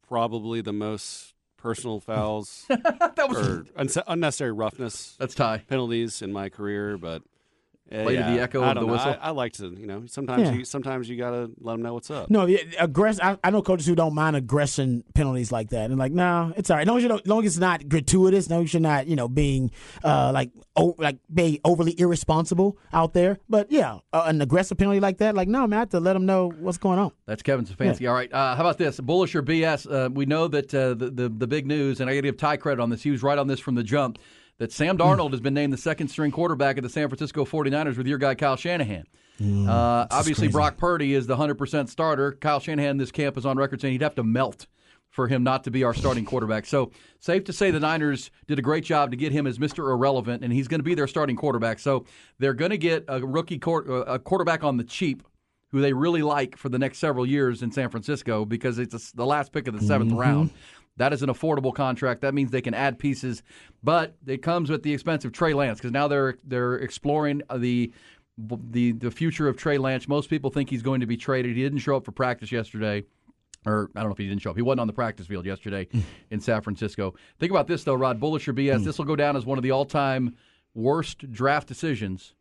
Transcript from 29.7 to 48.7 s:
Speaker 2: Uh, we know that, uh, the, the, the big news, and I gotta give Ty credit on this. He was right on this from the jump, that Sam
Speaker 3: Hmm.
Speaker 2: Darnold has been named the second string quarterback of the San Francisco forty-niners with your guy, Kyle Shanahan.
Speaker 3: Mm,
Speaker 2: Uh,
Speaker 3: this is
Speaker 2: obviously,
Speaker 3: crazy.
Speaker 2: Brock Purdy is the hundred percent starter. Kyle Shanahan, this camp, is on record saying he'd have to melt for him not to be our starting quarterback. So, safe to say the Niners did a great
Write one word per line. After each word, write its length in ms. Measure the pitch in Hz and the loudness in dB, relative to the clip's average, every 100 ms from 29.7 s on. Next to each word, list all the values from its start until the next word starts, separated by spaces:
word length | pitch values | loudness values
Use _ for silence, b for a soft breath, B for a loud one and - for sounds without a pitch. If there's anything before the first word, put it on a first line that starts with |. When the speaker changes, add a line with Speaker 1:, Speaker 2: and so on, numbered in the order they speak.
| 147 - | 0 0
Speaker 2:
Uh, 240 | 139 127 | 0 0
we 140 | 135 139 | 0 0
know 240 | 151 165 | 2 2
that, 260 | 143 139 139 | 0 0 0
uh, 180 | 131 | 2
the, 160 | 120 123 | 0 -4
the, 200 | 123 123 | -2 -4
the 180 | 110 123 | -2 -2
big 180 | 151 135 | -2 0
news, 360 | 151 139 127 | 0 0 0
and 80 | 127 | -2
I 60 | 139 | 0
gotta 80 | |
give 120 | 139 135 | 0 0
Ty 220 | 151 147 | 0 0
credit 240 | 156 131 | 0 0
on 80 | 117 | 0
this. 120 | 117 | 0
He 100 | 147 | -2
was 120 | 135 | 0
right 140 | 139 143 | 2 2
on 100 | 135 | 0
this 140 | 131 | -2
from 140 | - 120 | -2 -2
the 80 | |
jump, 340 | 110 147 127 110 b b b _ | 0 0 0 -4 b b b _
that 120 | 117 | -8
Sam 240 | - - 190 | -2 0 4
Speaker 3:
Hmm. 80 | |
Speaker 2:
Darnold 280 | 170 190 151 | 6 6 2
has 60 | 131 | 0
been 140 | 131 | 0
named 180 | 139 147 | 0 0
the 60 | 131 | 0
second 300 | 165 156 143 | -2 -2 -4
string 240 | - 147 | -2 -2
quarterback 460 | 156 170 143 139 135 | 0 0 2 2 0
of 60 | |
the 60 | 123 | -4
San 180 | - 147 | -2 -4
Francisco 360 | 131 147 151 135 | -4 -6 -4 -2
forty-niners 500 | 156 139 143 151 123 | 0 0 0 -2 -2
with 120 | 131 | -2
your 100 | 143 | 2
guy, 160 | 139 | 0
Kyle 220 | 127 147 131 | 2 0 0
Shanahan. 480 | 170 175 120 92 76 b b b | -2 -2 -2 -4 -10 b b b
Speaker 3:
Mm, 300 | 101 101 98 | 0 2 4
Speaker 2:
Uh, 360 | 117 120 120 117 | 4 4 2 2
Speaker 3:
this 80 | 131 | 2
is 40 | |
Speaker 2:
obviously, 280 | 156 151 151 | 2 2 2
Speaker 3:
crazy. 40 | |
Speaker 2:
Brock 260 | 151 151 - | 4 2 2
Purdy 360 | 170 170 143 | 0 2 2
is 140 | 139 123 | 0 0
the 80 | 131 | 0
hundred 220 | 147 131 | 0 0
percent 320 | 135 151 127 | -2 -2 -4
starter. 400 | - 160 143 139 139 | -2 0 2 0 0
Kyle 180 | 151 147 | 0 0
Shanahan, 380 | 151 151 143 139 | 0 -2 0 0
this 140 | 127 | -2
camp, 260 | - 143 135 | -2 -2 -2
is 80 | 131 | -2
on 100 | 131 | 0
record 240 | 139 131 | -2 -2
saying 100 | 139 | -2
he'd 100 | 127 | 0
have 140 | 151 - | 0 0
to 80 | |
melt 420 | 113 117 - - - b b b b | 0 2 0 -4 -20 b b b b
for 160 | - 123 | -2 0
him 160 | 131 | 2
not 200 | 127 131 131 | 2 0 -2
to 40 | |
be 140 | 123 | 0
our 100 | 127 | 0
starting 320 | 113 139 123 107 | 2 0 0 -2
quarterback. 400 | 127 110 110 - | -2 0 -2 0
So, 240 | 143 120 b b b | 0 0 b b b
safe 240 | - 185 | -2 0
to 100 | 185 | -2
say 160 | - 196 | 0 2
the 100 | 156 | 2
Niners 520 | 151 160 151 135 - b - | 2 2 0 -2 -6 b -4
did 100 | 143 | 0
a 60 | |
great 200 | 120 | 2